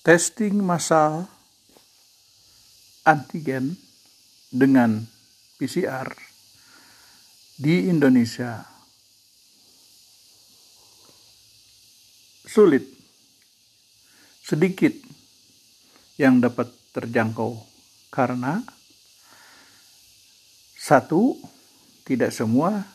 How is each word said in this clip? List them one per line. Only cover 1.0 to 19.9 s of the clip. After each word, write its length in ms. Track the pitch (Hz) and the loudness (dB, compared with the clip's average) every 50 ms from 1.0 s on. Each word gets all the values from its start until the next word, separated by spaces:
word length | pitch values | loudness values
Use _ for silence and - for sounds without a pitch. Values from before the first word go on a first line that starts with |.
| 151 151 156 160 180 196 - _ _ _ _ _ _ _ _ _ _ _ _ _ _ _ _ _ _ _ _ _ _ _ _ _ _ _ _ _ _ _ _ _ _ | 2 2 -2 -4 -10 -12 -16 _ _ _ _ _ _ _ _ _ _ _ _ _ _ _ _ _ _ _ _ _ _ _ _ _ _ _ _ _ _ _ _ _ _
antigen 720 | - 156 147 127 - - 180 151 143 131 131 127 139 175 - - _ _ _ _ _ _ _ _ _ _ _ _ _ | 2 2 2 0 -10 -12 -10 -8 -6 -6 -4 -4 -6 -8 -10 -14 _ _ _ _ _ _ _ _ _ _ _ _ _
dengan 560 | - 127 135 139 135 131 120 113 110 110 113 110 _ _ _ _ _ _ _ _ _ _ | -2 2 2 4 4 4 4 2 0 -2 -6 -12 _ _ _ _ _ _ _ _ _ _
P 80 | 151 131 | -10 -6
C 160 | - 175 185 | -6 -4 -6
R 240 | - 135 131 131 - - - - - _ _ _ _ _ _ _ _ - - _ _ - _ _ _ _ _ _ _ _ _ _ _ _ - | -4 -6 -8 -10 -12 -14 -16 -20 -20 _ _ _ _ _ _ _ _ -20 -20 _ _ -20 _ _ _ _ _ _ _ _ _ _ _ _ -6
di 240 | 131 147 165 180 185 190 175 | -2 0 0 0 0 0 0
Indonesia 720 | 160 139 135 127 127 117 113 - - 123 120 117 110 - - - _ _ _ _ _ _ _ _ _ _ _ _ _ _ _ _ _ _ _ _ _ _ _ _ _ _ _ _ _ _ _ _ _ _ _ _ _ _ _ _ _ _ _ _ _ _ _ - _ _ _ _ _ _ _ _ _ _ _ _ _ _ _ _ _ _ _ _ _ _ _ _ _ _ - | 2 4 4 4 4 2 0 -4 -10 -10 -12 -10 -14 -16 -20 -20 _ _ _ _ _ _ _ _ _ _ _ _ _ _ _ _ _ _ _ _ _ _ _ _ _ _ _ _ _ _ _ _ _ _ _ _ _ _ _ _ _ _ _ _ _ _ _ -20 _ _ _ _ _ _ _ _ _ _ _ _ _ _ _ _ _ _ _ _ _ _ _ _ _ _ -4
sulit, 400 | - - 214 185 143 127 - - - _ _ _ _ _ _ _ _ _ _ _ _ _ _ _ _ _ _ _ _ _ _ _ _ _ _ _ _ _ | 4 4 6 6 6 2 0 -4 -20 _ _ _ _ _ _ _ _ _ _ _ _ _ _ _ _ _ _ _ _ _ _ _ _ _ _ _ _ _
sedikit 560 | _ - - 156 165 190 185 - 240 269 - - - - - _ _ _ _ _ _ _ _ _ _ _ _ _ _ _ _ _ _ _ _ | _ -6 -2 0 0 0 0 0 0 0 0 -2 -18 -20 -20 _ _ _ _ _ _ _ _ _ _ _ _ _ _ _ _ _ _ _ _
yang 240 | - 147 135 127 127 | 0 2 4 4 4
dapat 320 | 120 120 120 - 123 110 - _ _ _ _ | 2 0 -2 -4 -8 -8 -8 _ _ _ _
terjangkau 640 | - 120 120 117 120 113 113 110 117 113 110 120 110 110 _ _ _ _ _ _ _ _ _ | -10 -10 -4 -2 -2 -2 -2 -2 -4 -6 -6 -6 -10 -16 _ _ _ _ _ _ _ _ _
karena 560 | - - 131 123 127 123 123 131 151 208 254 - - _ _ _ _ _ _ _ _ _ _ _ - - - - - - - _ _ _ _ _ | -4 -4 -2 -2 -2 -6 -6 -6 -6 -6 -8 -10 -18 _ _ _ _ _ _ _ _ _ _ _ -20 -20 -20 -20 -20 -20 -20 _ _ _ _ _